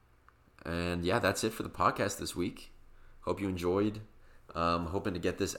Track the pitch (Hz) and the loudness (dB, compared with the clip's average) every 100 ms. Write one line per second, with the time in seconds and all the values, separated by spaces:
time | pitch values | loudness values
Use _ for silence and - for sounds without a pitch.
0 | _ _ - _ - - - 85 87 87 | _ _ -20 _ -20 -14 -4 -2 0 0
1 | 87 117 95 101 113 - - - 95 - | 2 4 2 2 -2 -2 -8 2 2 4
2 | 101 - - - 90 - - - - - | -2 -2 -6 -2 -4 -4 -18 -20 -20 -20
3 | - - - 90 98 92 87 95 107 107 | -20 -10 -4 -2 -2 0 2 4 2 0
4 | 107 - - - - 80 85 85 85 95 | -12 -20 -20 -20 -10 0 2 2 0 -2
5 | 107 87 92 - 95 | -2 0 -2 0 -2